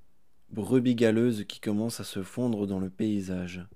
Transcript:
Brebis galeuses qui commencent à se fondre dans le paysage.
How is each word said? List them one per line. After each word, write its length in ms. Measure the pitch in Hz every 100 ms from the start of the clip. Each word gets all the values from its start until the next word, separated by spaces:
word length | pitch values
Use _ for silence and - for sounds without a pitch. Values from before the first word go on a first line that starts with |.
| - - - - -
Brebis 460 | 107 98 131 123 117
galeuses 500 | 113 110 123 107 98
qui 140 | -
commencent 400 | - 104 113 -
à 40 |
se 200 | 101 104
fondre 420 | 92 - 123 107 101
dans 140 | 98
le 100 | 95
paysage. 760 | 95 110 104 92 92 90 90 90